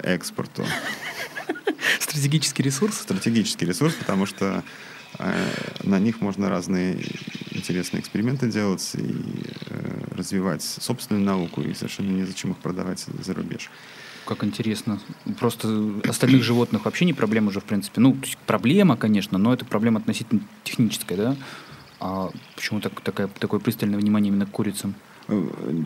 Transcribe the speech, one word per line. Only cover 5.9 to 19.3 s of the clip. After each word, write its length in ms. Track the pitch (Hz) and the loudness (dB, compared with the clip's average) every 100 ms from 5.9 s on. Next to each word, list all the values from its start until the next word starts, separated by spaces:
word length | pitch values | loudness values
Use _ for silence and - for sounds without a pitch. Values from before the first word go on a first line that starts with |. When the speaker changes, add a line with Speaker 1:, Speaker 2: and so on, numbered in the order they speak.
| 98 | 4
Speaker 1:
них 220 | 107 113 | 4 2
можно 280 | 104 98 98 | -2 0 0
разные 480 | 95 87 92 92 - 50 - - - - | 0 0 0 0 -2 -4 -8 -10 -12 -8
интересные 500 | - - 90 87 82 | -6 -2 -2 -2 -4
эксперименты 480 | - 95 113 135 123 | -4 -2 0 0 0
делать 420 | 107 104 92 - - | 2 2 0 -2 -4
и, 200 | 107 - - 50 - - - | -2 -4 -4 -6 -8 -10 -10
э, 460 | - - - - - | -8 -6 -6 -6 -6
развивать 480 | 90 98 92 76 | -2 0 0 -2
собственную 600 | - - - 123 - 104 98 | -4 -6 -4 -4 -2 0 2
науку, 360 | 95 85 - | 2 0 -2
и 120 | 76 | -4
совершенно 380 | - - - 98 | -4 -6 -4 -2
незачем 400 | 95 95 98 95 | 0 -2 -4 -4
их 60 | 92 | -4
продавать 480 | - 90 92 92 - - | -4 -4 -4 -6 -6 -8
за 100 | 95 | -6
рубеж. 360 | 90 - - - - - - - - - | -6 -6 -8 -12 -16 -20 -18 -18 -12 -8
Speaker 2:
Как 180 | - | -2
интересно. 560 | 107 101 110 107 - 101 - - - 104 | -2 0 -2 -2 -2 -4 -6 -10 -8 0
Просто 520 | 120 - 110 110 107 101 - | 0 0 0 0 0 0 -2
остальных 360 | - 123 131 | 2 6 8
животных 420 | 113 120 120 104 - | 8 4 2 0 0
вообще 200 | - 180 | 2 2
не 80 | |
проблема 360 | 147 107 110 107 | 4 2 4 2
уже, 100 | 98 | 0
в 20 | - | -2
принципе. 340 | 104 95 - | -2 -2 6
Ну, 120 | 127 | 6
то 120 | 135 135 | 6 0
есть 120 | - - | -6 0
проблема, 500 | 107 117 190 196 120 | 2 6 6 6 6
конечно, 420 | 113 104 95 | 4 4 4